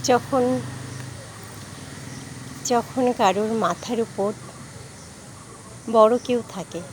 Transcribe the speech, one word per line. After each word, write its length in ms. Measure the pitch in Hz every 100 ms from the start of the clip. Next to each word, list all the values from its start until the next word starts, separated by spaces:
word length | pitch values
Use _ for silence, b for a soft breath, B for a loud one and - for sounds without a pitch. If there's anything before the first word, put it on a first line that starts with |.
| -
যখন, 520 | 240 - 269 247 254 - - - - - - - - - - - - - - - - - - - -
যখন 480 | - 240 214 254 247
কারোর 400 | 247 208 190 214
মাথার 480 | 226 175 - - 233
উপর 320 | 226 - 196 208 - - - - - - - - - - - - - - -
বড় 260 | 226 220 240
কেউ 260 | - 240 -
থাকে 320 | 180 165 170 180